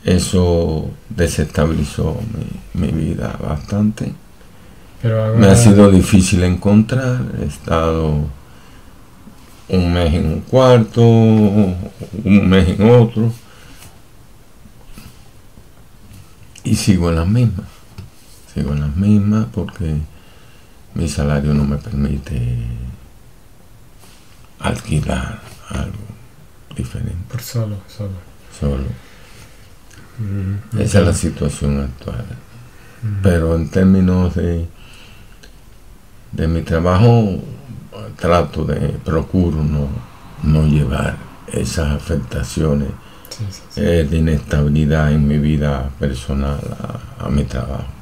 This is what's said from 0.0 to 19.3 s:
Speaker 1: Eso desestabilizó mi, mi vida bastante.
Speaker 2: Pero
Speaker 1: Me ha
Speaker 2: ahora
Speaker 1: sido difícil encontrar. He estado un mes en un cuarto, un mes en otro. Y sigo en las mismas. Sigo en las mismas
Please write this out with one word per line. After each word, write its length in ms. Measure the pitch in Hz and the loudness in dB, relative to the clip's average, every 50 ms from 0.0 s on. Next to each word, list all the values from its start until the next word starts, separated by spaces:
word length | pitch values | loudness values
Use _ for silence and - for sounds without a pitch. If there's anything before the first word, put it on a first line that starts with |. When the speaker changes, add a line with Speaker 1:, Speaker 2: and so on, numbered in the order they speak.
| - | 2
Speaker 1:
Eso 840 | 98 92 90 - - - 92 92 87 85 85 85 80 80 78 - - - - - - | 2 2 2 2 2 2 2 2 4 2 2 0 0 -2 -4 -4 -6 -10 -14 -16 -12
desestabilizó 1080 | - - 71 - - - 87 76 - - 76 80 80 78 76 73 - - 82 80 78 - - - - - - - - - - - - | -4 -2 -2 -2 0 -2 -4 -2 0 0 0 0 0 -2 -2 -4 -4 -4 -4 -2 -4 -4 -8 -8 -8 -8 -8 -8 -10 -12 -14 -8 -4
mi, 140 | - - | -4 -2
mi 40 | - | -2
vida 460 | 78 80 82 85 82 - 62 - - - | 0 -2 -2 -2 -4 -4 -4 -6 -6 -8
bastante. 720 | - - - 76 - - 101 101 107 107 107 - 95 - - - - - - - - - - - - - - - - - - - | -6 -6 -6 -6 -6 -4 0 2 2 0 0 -2 -8 -8 -8 -12 -18 -20 -20 -20 -20 -20 -20 -20 -20 -20 -20 -20 -20 -20 -16 -4
Speaker 2:
Pero 340 | - 117 110 110 110 107 110 | -4 -2 0 0 0 2 4
Speaker 1:
Me 100 | 113 104 | 6 8
ha 20 | 98 | 8
Speaker 2:
ahora 60 | 117 | 8
Speaker 1:
sido 360 | 120 120 110 98 101 104 101 | 8 8 8 8 8 8 8
difícil 520 | 95 90 85 - - 95 90 - 101 87 90 | 8 6 6 6 4 4 4 4 2 2 2
encontrar. 800 | 90 90 90 - 101 104 107 110 110 127 127 135 127 127 123 - - - - | 2 0 0 2 4 4 4 4 4 0 -2 0 0 -2 -2 -4 -6 -6 -6
He 40 | - | -6
estado 800 | 76 71 - - - 82 82 80 82 82 82 80 78 76 73 76 73 - - - - - - - - - - - - - - - - - - - - - - - - - - - - | -6 -8 -8 -4 -2 0 0 0 0 0 0 0 0 0 -2 -2 -4 -8 -14 -20 -20 -20 -20 -20 -20 -20 -20 -20 -20 -20 -20 -20 -20 -20 -20 -20 -20 -20 -20 -20 -20 -20 -20 -8 -2
un 240 | 92 92 87 85 87 | 0 0 2 2 2
mes 200 | 90 87 82 76 | 2 2 2 0
en 120 | 82 82 | 0 0
un 120 | 78 78 87 | 0 -2 -4
cuarto, 600 | - - - 127 131 127 123 120 107 - - 120 117 | -4 0 2 4 6 6 6 6 4 2 2 4 6
un 760 | 117 113 113 113 113 110 110 104 101 98 104 104 92 92 90 - - - - - - - 95 - 92 101 101 95 92 | 6 6 6 6 6 6 6 4 4 4 2 2 2 0 -6 -8 -12 -12 -14 -14 -12 -10 -6 2 4 4 6 6 6
mes 200 | 92 95 85 87 - - | 4 4 4 2 2 2
en 100 | 101 113 | 4 6
otro. 420 | 123 123 113 107 - 110 110 117 117 - - - - - - - - - - - - - - - - - - - - - - - - - - - - - - - - - - - - - - - - - - - - - - - - - - - - - - - - - - - - - - - - - - | 8 6 6 4 2 0 -2 -2 -2 -6 -16 -20 -20 -20 -20 -20 -20 -20 -20 -20 -20 -20 -20 -20 -20 -20 -20 -20 -20 -20 -20 -20 -20 -20 -20 -20 -20 -20 -20 -20 -20 -20 -20 -20 -20 -20 -20 -20 -20 -20 -20 -20 -20 -20 -20 -20 -20 -20 -20 -20 -20 -20 -20 -20 -20 -20 -20 -20 -20 -20 -20 -20 -20 -10 -2
Y 120 | - 110 | -2 -2
sigo 340 | 107 - - 95 87 85 85 | 0 2 2 2 2 2 0
en 60 | 85 | 0
las 100 | 80 85 | 0 0
mismas. 380 | 90 107 123 123 117 92 85 - - - - - - - - - - - - - - - - - - - | 2 2 2 2 2 0 -4 -8 -12 -18 -20 -20 -20 -20 -20 -20 -20 -20 -20 -20 -20 -20 -20 -20 -12 -8
Sigo 200 | 78 73 67 73 | -6 -4 -4 -4
en 80 | 73 | -4
las 140 | 73 73 71 | -4 -4 -4
mismas 520 | 85 101 104 104 104 98 104 | -2 2 2 4 4 4 2